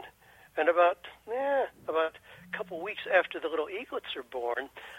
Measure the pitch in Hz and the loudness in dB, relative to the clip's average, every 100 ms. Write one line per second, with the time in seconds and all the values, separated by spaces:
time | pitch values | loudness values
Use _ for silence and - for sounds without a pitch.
0 | - - - - - - 156 170 175 185 | -12 -20 -20 -20 -6 0 4 6 6 4
1 | - - - 247 277 277 226 - - 160 | -6 -16 -6 -2 2 2 0 -4 -2 0
2 | 160 - - - 180 - - 170 190 202 | 0 -4 -18 -20 -10 -8 -8 -8 -8 -8
3 | - 190 - 170 156 160 151 196 269 247 | 2 4 4 -2 -4 -2 -4 -6 -8 -8
4 | - - 127 131 120 120 135 - - | -8 -10 -8 -4 -2 -4 -6 -12 -16